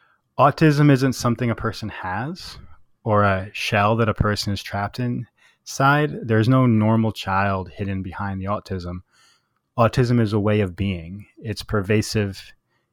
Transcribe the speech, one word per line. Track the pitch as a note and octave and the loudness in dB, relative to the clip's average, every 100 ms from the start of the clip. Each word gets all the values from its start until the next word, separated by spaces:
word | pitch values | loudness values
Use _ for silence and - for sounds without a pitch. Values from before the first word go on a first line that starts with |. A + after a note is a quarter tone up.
| _ _ _ - | _ _ _ 2
"Autism | C#3 - D#3 C#3+ D3 | 4 6 4 6 6
isn't | C3 C3+ | 6 2
something | - A#2+ A2+ B2 | 0 -2 0 -2
a | A2 | -2
person | A2 - G#2 | -4 -6 -10
has | - F#2 G2 C#3 F3+ - D#3 - - _ _ A2+ | -8 -8 -6 -6 -10 -16 -18 -20 -20 _ _ 0
or | G#2 | 4
a | G2+ F#2+ G2+ | 4 2 -4
shell | - - G#2 G#2 A#2 | -8 -2 0 2 2
that | G#2+ | 0
a | |
person | - G#2+ G#2 G#2 | 0 0 -2 -4
is | G2 | -6
trapped | - G2+ G2+ - | -6 -6 -6 -6
inside. | B2 B2 A#2+ _ _ _ - - C#3 D3 D3 D3+ A#2 | -6 -6 -10 _ _ _ -10 0 2 2 0 -4 0
There's | A2 A2+ | 2 4
no | C3 B2+ | 4 4
normal | A2 G#2+ A2+ A2 | 4 4 2 0
child | - G2 F#2+ G2+ F#2+ F2 | -4 -4 -2 0 -2 -6
hidden | - G2 F#2+ | -8 -6 -6
behind | F#2 - G2+ F#2+ | -8 -8 -8 -6
the | F#2+ | -6
autism. | G#2 - F#2+ F2 F2+ - _ _ _ _ _ _ - | -6 -6 -8 -8 -12 -14 _ _ _ _ _ _ 2
Autism | A#2 - A#2+ A#2+ | 2 2 2 2
is | G#2+ | 2
a | G#2+ | 0
way | G#2 G#2 | 2 0
of | F#2+ E2+ | 0 -2
being. | G2 F2 E2 G2 - - | -4 -4 -8 -16 -18 -14
It's | B2 G#2 | -10 -10
pervasive. | - G#2+ G2 G#2+ - A2 G2+ F#2+ - - _ _ _ | -4 -4 0 0 0 -2 -4 -8 -16 -20 _ _ _